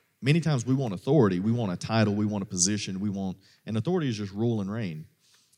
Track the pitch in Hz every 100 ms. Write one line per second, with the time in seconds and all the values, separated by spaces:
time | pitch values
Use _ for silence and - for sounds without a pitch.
0 | _ _ 127 165 156 135 113 135 123 90
1 | 135 131 104 90 107 120 104 90 - 113
2 | 104 104 107 104 92 92 95 104 98 95
3 | 104 98 95 90 _ _ 104 110 165 180
4 | 139 104 101 101 117 110 95 113 98 78
5 | 78 _ _ _ _